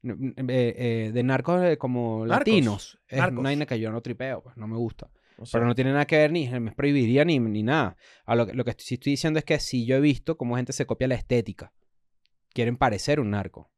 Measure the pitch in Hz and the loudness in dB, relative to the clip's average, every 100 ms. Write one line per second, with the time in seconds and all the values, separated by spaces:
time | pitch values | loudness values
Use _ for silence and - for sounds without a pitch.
0 | 120 95 131 - 131 127 120 - 123 113 | -8 -6 -8 -6 -2 0 0 0 -2 -2
1 | 110 117 123 131 131 180 180 151 131 123 | -2 -2 0 0 0 2 2 0 -2 -2
2 | 117 110 110 202 277 214 123 98 - _ | -2 -2 0 0 4 4 4 -2 -10 _
3 | _ 131 175 123 135 143 147 120 110 113 | _ -2 -2 0 -2 -2 -2 -4 -4 -6
4 | 123 120 131 120 - - 110 113 117 - | -8 -8 -8 -8 -12 -14 -8 -4 -6 -6
5 | - _ _ - 113 117 120 117 131 139 | -20 _ _ -20 -4 0 2 2 2 2
6 | 147 156 151 170 131 127 113 - 143 143 | 4 4 4 4 -2 -4 -6 -2 2 4
7 | 113 131 160 147 113 107 107 156 110 - | 4 4 4 4 2 0 0 0 0 -6
8 | - - - 117 117 123 120 110 - 123 | -20 -20 0 0 2 -2 -4 -6 -8 -6
9 | - 139 165 156 - 151 - 127 117 131 | -2 0 0 0 0 -2 0 -2 2 4
10 | 147 135 - 160 120 120 127 - 123 113 | 4 2 -2 -4 -2 -2 -4 -4 -4 -2
11 | 127 123 - 123 110 92 - _ _ _ | -2 -2 0 0 0 -10 -16 _ _ _
12 | _ _ _ _ _ - 117 123 131 101 | _ _ _ _ _ -4 -2 2 0 0
13 | - 147 110 101 92 - - | -2 0 0 -2 -6 -12 -20